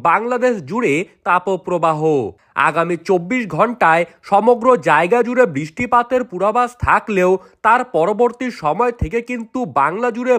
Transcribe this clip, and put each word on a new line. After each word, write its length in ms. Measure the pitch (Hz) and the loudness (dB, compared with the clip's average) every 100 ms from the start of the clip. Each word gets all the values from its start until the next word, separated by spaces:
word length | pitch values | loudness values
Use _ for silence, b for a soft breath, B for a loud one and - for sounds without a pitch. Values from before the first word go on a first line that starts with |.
| 165 | 0
বাংলাদেশ 440 | 185 233 247 247 214 135 | 0 0 0 0 -2 -6
জুড়ে 240 | 226 196 147 240 b - | -4 -2 -2 -4 b -2
তাপপ্রবাহ। 760 | 180 196 185 180 175 165 151 160 143 101 - b - 151 | -2 0 -4 -4 -2 0 0 0 0 -2 -10 b 0 0
আগামী 280 | 160 170 170 180 | 0 -2 -4 0
চব্বিশ 360 | 185 175 254 202 156 | -2 0 -6 -4 -2
ঘন্টায় 480 | 233 233 165 165 170 B - | -2 2 2 2 0 B 0
সমগ্র 380 | 196 226 233 247 233 165 | 2 4 2 4 2 2
জায়গা 300 | 151 180 240 233 | 2 2 0 0
জুড়ে 180 | 247 220 139 | 2 0 0
বৃষ্টিপাতের 680 | 156 - 247 240 240 254 247 | -8 -8 0 0 2 -2 -4
পূর্বাভাস 400 | 180 202 233 240 - - | -2 -2 0 -2 -2 0
থাকলেও 460 | 190 214 190 185 190 B B 214 | 0 0 0 2 0 B B 2
তার 160 | 240 - 160 | 2 0 0
পরবর্তী 520 | 175 208 240 233 254 - | 0 0 -2 -2 -10 -4
সময় 320 | 151 175 240 240 | -4 0 -2 -2
থেকে 180 | 160 233 | -4 -4
কিন্তু 380 | 233 247 220 254 202 139 | -6 -10 -8 -6 -4 0
বাংলা 300 | 143 196 247 | 0 0 -4
জুড়ে 240 | 220 247 | -4 0